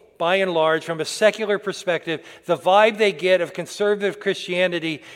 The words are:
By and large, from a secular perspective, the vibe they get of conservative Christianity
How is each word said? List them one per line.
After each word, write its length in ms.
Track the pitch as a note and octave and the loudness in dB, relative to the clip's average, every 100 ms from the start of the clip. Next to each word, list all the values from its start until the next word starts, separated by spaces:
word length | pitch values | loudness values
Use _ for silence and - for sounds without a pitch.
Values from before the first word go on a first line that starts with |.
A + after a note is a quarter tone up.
| _ - | _ -4
By 200 | E3+ F#3+ | 0 0
and 160 | F#3+ | 0
large, 300 | E3 D#3+ D#3+ | 2 2 2
from 180 | D#3 D#3+ | -2 -6
a 40 | D3+ | -6
secular 540 | - G#3+ G3+ G#3+ G3+ | 2 2 2 -2 -2
perspective, 680 | G3+ F3 - E3 E3 D#3+ - - - | -2 -8 -4 -4 -4 -8 -8 -12 -4
the 120 | E3 | -2
vibe 400 | F3+ G3 A3 G#3 | 4 6 6 4
they 140 | G#3+ | 0
get 300 | D#3+ F3+ F#3 | 0 2 2
of 120 | E3 | 0
conservative 680 | - E3+ - G#3 G#3 G3 - | -8 -10 -2 -2 0 -2 -4
Christianity 840 | G3 F3+ - F3+ F#3 F3 D#3+ D3 - | -4 -4 -4 -2 0 0 -4 -8 -12